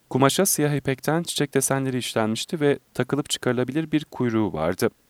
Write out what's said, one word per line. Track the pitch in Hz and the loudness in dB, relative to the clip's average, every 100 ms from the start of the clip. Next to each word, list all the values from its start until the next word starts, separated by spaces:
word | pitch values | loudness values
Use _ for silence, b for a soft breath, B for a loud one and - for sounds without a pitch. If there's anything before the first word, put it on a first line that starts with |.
| - | -4
Kumaşa | 131 135 - 196 | 2 4 4 2
siyah | - 147 | 2 0
ipekten | 147 - 135 - 160 | 0 -2 -4 -2 -2
çiçek | 170 - 147 | -2 -4 -2
desenleri | 135 - 135 135 127 | 0 0 0 -2 -4
işlenmişti | - - 110 113 - 165 | -2 0 0 -2 -4 0
ve | 147 139 _ | 2 0 _
takılıp | - 127 139 - | -6 -2 -2 -2
çıkarılabilir | - 127 120 127 143 160 | -4 -2 0 0 -2 -2
bir | 151 147 | -2 -2
kuyruğu | - 123 110 104 | -2 0 2 0
vardı. | 78 80 95 113 - _ | 0 -2 0 -2 -2 _